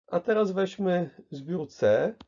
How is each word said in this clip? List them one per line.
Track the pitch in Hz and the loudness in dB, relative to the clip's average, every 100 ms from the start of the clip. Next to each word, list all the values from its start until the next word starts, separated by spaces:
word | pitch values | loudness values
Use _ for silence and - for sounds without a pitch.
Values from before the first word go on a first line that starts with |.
| _ | _
A | 175 | -4
teraz | 180 214 202 | 0 0 0
weźmy | 190 190 - 190 180 170 - - | 0 -2 -2 0 0 -2 -8 -16
zbiór | 143 139 180 147 | -12 -8 -6 -8
C, | - 110 110 165 226 | 0 4 4 2 -4